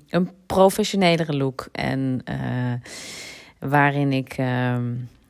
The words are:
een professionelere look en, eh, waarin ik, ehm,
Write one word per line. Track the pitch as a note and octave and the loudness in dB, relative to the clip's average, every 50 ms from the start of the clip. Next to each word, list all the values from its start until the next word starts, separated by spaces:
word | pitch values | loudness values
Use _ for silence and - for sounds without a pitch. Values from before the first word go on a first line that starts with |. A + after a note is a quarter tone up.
| - - | -4 -2
een | - F3 F#3 F3+ - - _ | 0 0 0 -2 -4 -12 _
professionelere | - - F#3+ F#3+ F#3+ F#3+ - G#3 - - G3 F#3+ E3+ E3+ E3 E3 D#3 D3 | 0 4 6 6 6 4 2 -2 0 2 2 4 4 4 2 2 0 0
look | C#3 C3+ C3+ B2+ - - - | 0 0 -2 -2 -6 -12 -12
en, | - - C3+ C3+ C3 C3+ C3+ C3 B2+ A#2+ - | -8 -4 -4 -2 -2 -2 -2 -2 -2 -4 -4
eh, | - - C3+ C3 B2 B2 B2 B2 B2 B2 B2 - - - - - - - - - - - - - - - - | -6 -6 -4 -4 -4 -2 -2 -2 -2 -4 -4 -8 -12 -16 -16 -16 -14 -14 -14 -16 -16 -18 -18 -20 -20 -14 -10
waarin | - C3+ C#3+ D3 C#3+ C#3+ C#3 C#3+ C#3+ C#3 | -4 0 4 4 4 4 4 2 2 2
ik, | C3+ C3 B2+ - - | 2 0 -2 -4 -4
ehm, | - C3 B2+ B2 B2 B2 B2 B2 B2 A#2+ A#2+ A#2+ B2 B2 A#2+ - _ _ | -4 -2 0 0 0 0 0 0 0 -2 -4 -4 -6 -8 -10 -14 _ _